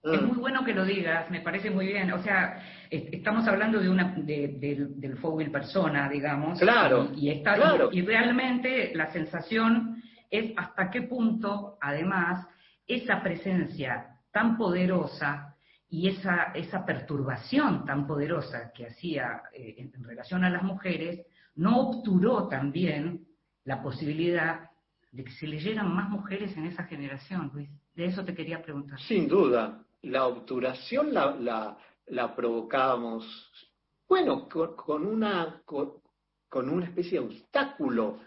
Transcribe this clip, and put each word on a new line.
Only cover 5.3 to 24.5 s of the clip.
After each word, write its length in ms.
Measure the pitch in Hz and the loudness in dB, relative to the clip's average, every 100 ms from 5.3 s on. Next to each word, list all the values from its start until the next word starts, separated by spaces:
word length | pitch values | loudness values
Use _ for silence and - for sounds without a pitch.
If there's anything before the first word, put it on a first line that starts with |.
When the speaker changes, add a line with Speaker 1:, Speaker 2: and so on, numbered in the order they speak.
| 160 147 | -2 -2
Speaker 2:
persona, 560 | 139 - 196 160 143 139 | -4 -2 0 2 2 0
digamos. 500 | 143 147 143 151 180 | -2 -2 0 -2 4
Speaker 1:
Claro, 520 | 185 233 160 123 143 | 6 6 6 6 4
Speaker 2:
Y, 140 | 151 143 | 0 0
y 20 | |
está, 240 | 151 208 | 2 2
Speaker 1:
claro. 360 | 208 311 - - | 6 6 6 4
Speaker 2:
y, 60 | 185 | 2
y 20 | |
realmente 920 | 180 226 240 247 262 247 254 254 190 | 4 4 4 2 2 0 0 0 0
la 180 | 160 156 | -2 -2
sensación 920 | 175 156 - - 220 226 226 226 - - - _ | -2 -4 -6 -2 2 4 4 2 -8 -12 -20 _
es 240 | 208 226 - | -2 -2 -4
hasta 340 | - - 185 | -6 -2 -2
qué 120 | 247 | -2
punto, 760 | 240 254 226 - 208 202 202 - | -4 2 2 2 -2 -4 -6 -6
además, 680 | 143 147 180 190 175 185 - _ _ _ - | -4 -2 0 2 0 -2 -6 _ _ _ -6
esa 360 | 240 - 185 | -4 0 0
presencia 960 | 185 170 196 185 147 - 131 117 - - _ | 0 -2 0 0 0 -4 -4 -4 -6 -20 _
tan 240 | 208 226 226 | 2 4 4
poderosa 1000 | 208 175 180 180 147 - 147 143 - - _ _ _ | 2 2 4 2 0 -4 -4 -4 -10 -20 _ _ _
y 200 | 170 185 | 0 0
esa, 420 | 190 190 175 - | 0 0 0 0
esa 300 | - - - | -4 -6 -4
perturbación 1000 | - 139 - 143 135 120 - 262 277 143 | -2 -4 -4 -4 -2 -4 0 2 4 2
tan 220 | - 139 143 | 0 -2 -2
poderosa 680 | 143 151 170 - 123 117 | -2 0 -2 -4 -10 -12
que 120 | - 117 | -14 -16
hacía, 560 | - 170 143 120 117 - | -10 -6 -4 -4 -6 -12
eh, 220 | - 117 - | -18 -18 -16
en, 140 | 131 | -16
en 80 | 127 | -16
relación 400 | 117 117 120 180 | -16 -16 -6 2
a 80 | 180 | 2
las 120 | 170 | 2
mujeres, 600 | 190 190 185 160 165 180 - _ _ | -2 -2 -2 -2 -4 -8 -12 _ _
no 240 | - 185 247 262 | 2 6 6 4
obturó 580 | 240 220 180 214 226 180 | 0 4 6 6 4 0
también 800 | 135 139 160 175 147 160 175 - _ _ _ | -2 -2 0 0 0 -4 -6 -12 _ _ _
la 160 | 131 135 | -8 -6
posibilidad 880 | 131 120 147 156 175 175 165 | -6 -6 -4 0 0 2 0